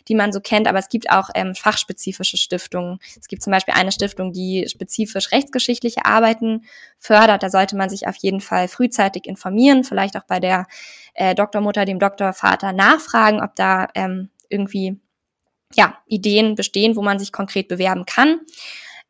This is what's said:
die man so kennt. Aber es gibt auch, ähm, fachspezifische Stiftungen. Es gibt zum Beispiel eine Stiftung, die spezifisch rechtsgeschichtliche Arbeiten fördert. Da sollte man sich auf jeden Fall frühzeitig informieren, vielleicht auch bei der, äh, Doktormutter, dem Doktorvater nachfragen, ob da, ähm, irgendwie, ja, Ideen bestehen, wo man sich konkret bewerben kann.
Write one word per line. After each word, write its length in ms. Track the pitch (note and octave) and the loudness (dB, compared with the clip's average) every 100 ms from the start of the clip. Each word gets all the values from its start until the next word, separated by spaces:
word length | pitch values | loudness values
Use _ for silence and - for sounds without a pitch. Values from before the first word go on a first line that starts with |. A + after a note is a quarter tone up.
| - | -2
die 80 | A3 | 0
man 160 | G#3 | 0
so 80 | G3 | -2
kennt. 280 | - G#3+ A3 | -2 0 2
Aber 120 | F#3+ | 0
es 100 | F#3+ | -2
gibt 200 | A3+ - | -6 2
auch, 200 | F#3+ F#3+ - | 0 2 -4
ähm, 200 | F#3+ F#3 | -4 -2
fachspezifische 840 | G#3+ G#3+ - F#3 - F#3 F#3+ - | -2 -2 -4 -8 -10 -6 -4 -2
Stiftungen. 640 | - F3+ - F3+ F3 F#3 - - | -4 -4 -6 -8 -8 -10 -14 -20
Es 80 | - | -14
gibt 160 | F#3+ | -10
zum 80 | - | 0
Beispiel 240 | F#3+ - - | 0 2 0
eine 160 | F#3+ | 0
Stiftung, 420 | - G3+ - F#3 | -2 -4 -4 -8
die 340 | F#3 F#3 F#3 - | -6 -4 -2 -4
spezifisch 640 | - F#3 - G#3+ G3 - | -8 -10 -6 -4 -4 0
rechtsgeschichtliche 720 | A#3+ C#4 B3+ - A#3+ A#3+ - - | 0 0 -4 -2 -2 -2 -2 2
Arbeiten 600 | A3 A3+ A3+ A3+ A3 - - - _ | 4 4 2 -2 -4 -8 -20 -20 _
fördert. 440 | - G#3+ A3 G3+ | 2 6 6 4
Da 60 | F#3+ | 2
sollte 260 | F#3+ G3 G3 | 2 0 0
man 140 | F#3+ | -4
sich 180 | G3 - | -4 -8
auf 80 | G3 | -4
jeden 240 | G3 F#3+ | -4 -4
Fall 260 | - F3+ F3+ | -2 -2 -2
frühzeitig 600 | - B3 A#3+ G3 F#3+ - | 0 -2 2 0 0 -12
informieren, 560 | F#3+ F#3 G3+ C4+ C4+ | -10 -4 4 6 6
vielleicht 340 | B3+ G3 G3 G3 | 2 -2 -4 -6
auch 80 | - | -6
bei 120 | F#3 | -2
der, 280 | F3+ F#3 F#3 - - - - | 0 0 -2 -14 -20 -20 -16
äh, 220 | - F#3 F#3 | -2 0 0
Doktormutter, 500 | G3+ G#3 G#3 G#3 G3 | 0 0 -2 -2 -2
dem 140 | F#3+ | 0
Doktorvater 720 | G3 G3+ G3 F#3+ G3+ F#3+ G3 | 0 0 -4 0 0 0 0
nachfragen, 680 | F#3 G3+ D#4 - A3+ G#3+ G#3+ | 2 4 4 2 2 4 2
ob 140 | G#3 - | -2 -2
da, 320 | F#3+ F#3+ F#3 F#3+ | 0 2 -2 -4
ähm, 340 | F#3+ F#3 F#3+ _ - | -4 -6 -10 _ -8
irgendwie, 500 | G3+ G3 G3 F#3+ G3 _ _ _ _ _ _ _ - | -4 -4 -4 -4 -6 _ _ _ _ _ _ _ 2
ja, 220 | F#3+ - - | 2 0 -6
Ideen 480 | G#3+ G#3 G#3 A3 G#3+ | -2 2 2 2 0
bestehen, 400 | F#3+ G3+ A3 A3 | -4 0 0 2
wo 60 | |
man 180 | G3+ G3 | 0 -2
sich 120 | G3+ | -4
konkret 360 | - G3 G3 F#3+ | -8 -6 -4 -4
bewerben 380 | F3+ F#3 F#3 F3+ | -2 -2 -2 -2
kann. 360 | - C#4 E4 - - - - - - | 2 4 2 -4 -20 -20 -18 -20 -20